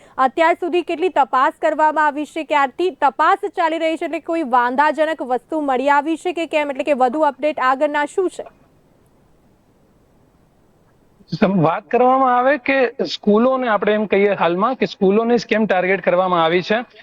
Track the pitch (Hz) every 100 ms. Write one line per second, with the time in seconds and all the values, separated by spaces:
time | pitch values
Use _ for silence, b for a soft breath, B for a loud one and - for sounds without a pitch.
0 | b - 262 339 330 - 339 349 320 311
1 | 359 294 262 254 294 - 320 302 311 311
2 | 302 285 294 330 285 294 269 - 359 262
3 | 277 - 320 381 392 - 330 330 320 320
4 | 330 320 - 330 269 247 240 262 302 285
5 | 311 320 254 247 - 311 285 254 277 285
6 | 285 320 359 339 330 302 285 262 302 254
7 | 254 302 302 269 302 302 254 269 294 294
8 | 294 - 370 - - _ _ _ _ _
9 | _ _ _ _ _ _ _ _ _ _
10 | _ _ _ _ _ _ _ _ _ _
11 | _ _ - 165 190 196 156 190 - 233
12 | 247 262 262 247 254 294 - 269 233 -
13 | 185 - 208 208 254 262 247 202 208 214
14 | 214 196 202 190 170 175 233 262 208 -
15 | 190 208 233 240 - 214 208 185 180 196
16 | 185 175 185 175 160 180 - 220 240 B